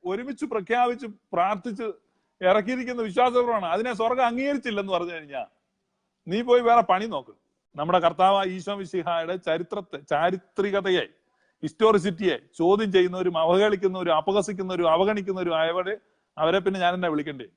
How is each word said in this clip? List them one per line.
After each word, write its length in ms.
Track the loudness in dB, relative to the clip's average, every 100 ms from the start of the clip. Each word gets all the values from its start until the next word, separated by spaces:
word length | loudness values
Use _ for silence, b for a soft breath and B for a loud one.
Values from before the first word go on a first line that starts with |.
ഒരുമിച്ച് 400 | -6 -8 -8 -10
പ്രഖ്യാപിച്ച് 640 | -8 -8 -4 0 0 -2 -10 -16 _
പ്രാർത്ഥിച്ച് 500 | -2 0 -2 -6 -8 -8 -10 _ _ _ _
ഇറക്കിയിരിക്കുന്ന 600 | 2 4 2 -6 -6 -6
വിശ്വാസ 300 | -2 2 4
പ്രമാണം. 380 | 4 2 0 0
അതിനെ 240 | -2 -2
സ്വർഗം 320 | -2 -2 2 0
അംഗീകരിച്ചില്ലെന്ന് 680 | 0 -2 -2 -4 -4 -2
പറഞ്ഞു 200 | -2 -2
കഴിഞ്ഞാ, 340 | -8 -10 -10 -12 _ _ _ _ _ _ _ -6
നീ 140 | -4
പോയി 180 | 4 4
വേറെ 200 | 6 4
പണി 260 | 4 0 0
നോക്ക്. 260 | -8 -10 -20 _ _ _ -8
നമ്മുടെ 220 | 2 4
കർത്താവ് 480 | 2 4 4 4 0
ഈശോ 280 | -6 -8
മിശിഹായുടെ 600 | -8 -6 -6 -4 -4 -4 -6
ചരിത്രത്തെ, 600 | -2 -2 -2 -8 -10 -16
ചാരിത്രികതയെ, 1080 | -4 0 0 -2 _ -4 -2 0 0 0 -2 _ _ _ _ _
ഹിസ്റ്റോറിസിറ്റിയെ 760 | -10 2 4 4 2 -2 -2 -2 _ -2
ചോദ്യം 340 | 2 4 4
ചെയ്യുന്നവരും 460 | 4 2 0 -2 0
അവഹേളിക്കുന്നവരും 800 | 2 4 4 2 0 -2 0 0
അപഹസിക്കുന്നവരും 760 | 2 0 0 -6 -6 0 2
അവഗണിക്കുന്നവരും 680 | 4 2 0 -4 -6 -2 0
ആയവരെ, 380 | 0 -2 -4 -8 _ _ _ -2
അവരെ 200 | 0 2
പിന്നെ 220 | 0 0
ഞാൻ 140 | -2
എന്നെ 140 | 0 -2
വിളിക്കണ്ടേ? 360 | -2 -6 -10 -14